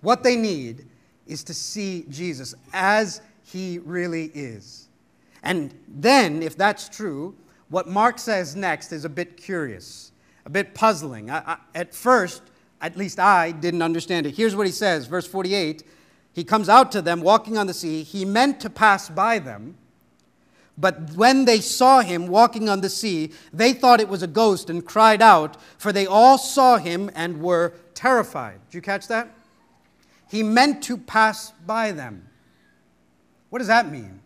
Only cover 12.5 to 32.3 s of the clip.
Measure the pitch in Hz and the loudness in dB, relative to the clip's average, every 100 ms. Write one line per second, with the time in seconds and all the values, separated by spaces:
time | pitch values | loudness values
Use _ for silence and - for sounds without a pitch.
12.5 | _ _ _ 160 170 190 - 190 190 165 | _ _ _ -12 -10 -10 0 4 4 2
13.5 | 160 170 170 165 165 160 180 147 135 226 | -4 -6 -2 -2 -4 -4 -4 -4 -2 -2
14.5 | 196 202 - 208 165 123 180 160 190 185 | 0 -4 -2 -2 -2 -4 -8 -6 -6 -4
15.5 | 202 160 156 - _ _ _ _ - 170 | -2 -4 -8 -16 _ _ _ _ -12 -2
16.5 | 214 185 226 262 208 170 170 165 220 220 | -2 6 6 6 0 -4 -2 2 2 2
17.5 | 220 196 175 175 156 156 202 190 208 269 | -4 -4 -6 -8 -8 -8 -8 -4 0 0
18.5 | 277 220 - 214 196 - 160 208 226 139 | -2 -10 0 2 2 -2 -2 -2 -2 -6
19.5 | 104 120 175 _ _ _ _ _ _ _ | -16 -18 -20 _ _ _ _ _ _ _
20.5 | _ _ - 185 180 160 160 226 269 254 | _ _ -4 -4 -4 -12 2 4 6 4
21.5 | 220 - - 254 269 202 175 175 190 233 | 4 2 2 6 6 4 -4 0 4 4
22.5 | 233 214 196 190 - 220 175 156 - _ | 4 -2 -2 -2 -6 -4 -4 -6 -10 _
23.5 | - 226 262 254 240 208 190 180 160 226 | 0 0 2 6 6 4 -4 -4 0 2
24.5 | 185 - 170 170 214 220 214 226 185 156 | 2 -4 -10 -6 4 4 8 8 8 4
25.5 | - - _ 208 196 190 196 247 269 269 | -8 -20 _ -6 -4 0 6 8 6 2
26.5 | - 262 240 170 170 202 156 170 160 170 | 2 4 4 2 -6 -8 -6 -8 -6 -2
27.5 | 175 170 - _ - 247 254 220 156 117 | 0 -2 -6 _ -4 0 2 0 -6 -12
28.5 | 92 _ 170 185 196 - 226 233 _ _ | -14 _ -18 -8 -8 -4 -6 -6 _ _
29.5 | _ _ _ _ _ _ _ _ 214 214 | _ _ _ _ _ _ _ _ -4 0
30.5 | 226 277 285 - 233 - 220 220 208 - | 4 4 2 -8 -12 -4 0 2 0 -14
31.5 | _ 165 220 220 170 127 101 87 | _ -8 -4 -4 -6 -14 -16 -20